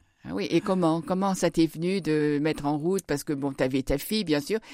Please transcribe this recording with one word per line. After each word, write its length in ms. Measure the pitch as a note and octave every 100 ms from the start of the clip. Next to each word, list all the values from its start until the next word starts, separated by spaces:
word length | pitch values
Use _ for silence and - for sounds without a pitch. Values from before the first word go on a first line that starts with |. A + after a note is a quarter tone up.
| _ _
Ah 60 | -
oui. 120 | F#3 F#3+
Et 100 | E3
comment, 420 | - F#3+ E3 E3
comment 320 | - F#3 G3
ça 160 | F#3 E3+
t'est 160 | E3+ E3
venu 340 | D#3+ F3 G3
de 380 | D#3 D3+ D3+ D3
mettre 240 | D#3 C#3+ C#3+
en 100 | D3
route ? 240 | E3 F#3+ -
Parce 160 | C#3+
que, 80 | -
bon, 200 | C#3 C#3
t'avais 300 | C3+ C3 C3+
ta 120 | - C#3
fille, 260 | - G#3+
bien 160 | F3 D3
sûr. 180 | C#3+ G#3+ -